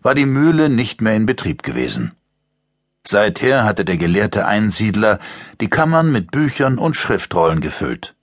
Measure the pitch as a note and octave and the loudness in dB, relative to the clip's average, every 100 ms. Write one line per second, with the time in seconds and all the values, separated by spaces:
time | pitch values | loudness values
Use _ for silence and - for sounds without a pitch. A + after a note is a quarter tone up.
0 | B2+ C#3 C3+ C3+ D#3 D#3+ D#3 A#2+ A2 - | 2 2 2 2 4 4 2 2 -2 -2
1 | A2 A2 A2 B2+ - D#2 - A#1+ B1 A#1+ | 0 2 0 -2 -4 -6 -6 -4 -4 -4
2 | A1+ _ _ _ _ _ _ _ _ _ | -8 _ _ _ _ _ _ _ _ _
3 | - G2+ G#2 - B2+ C3+ A2 G#2 F#2 F2 | -2 2 2 0 0 2 2 0 -2 0
4 | E2+ F2+ G#2 - G2 G#2 G#2+ F#2 G#2+ G#2 | 2 2 0 -2 0 0 0 0 0 2
5 | G#2+ G#2 - - - - A2 - D#3+ E3 | 2 0 -4 -20 -20 -8 -2 0 2 2
6 | D#3+ B2+ E2+ C#3+ D3 - C3+ C3 E3 - | 2 0 -2 -2 -2 0 0 0 -2 -2
7 | - G#2+ - F2 E2 D#2+ D2+ - - A#1+ | -2 -2 -2 0 2 0 -4 -6 -6 -6
8 | - _ | -12 _